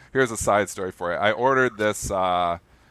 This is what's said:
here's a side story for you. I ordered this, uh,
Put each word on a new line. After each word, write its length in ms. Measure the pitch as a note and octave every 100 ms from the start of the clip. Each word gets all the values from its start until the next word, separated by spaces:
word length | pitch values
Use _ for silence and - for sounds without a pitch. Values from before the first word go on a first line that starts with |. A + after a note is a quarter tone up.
| -
here's 200 | C3 B2+
a 60 | A2
side 320 | - G#2 G2
story 220 | - F#2
for 200 | - F2
you. 40 | E2
I 140 | G2+
ordered 460 | A2 B2 C3 B2+ G#2
this, 340 | G#2+ G#2 A2
uh, 460 | G2 F#2 F2+ F2 E2+ - _ _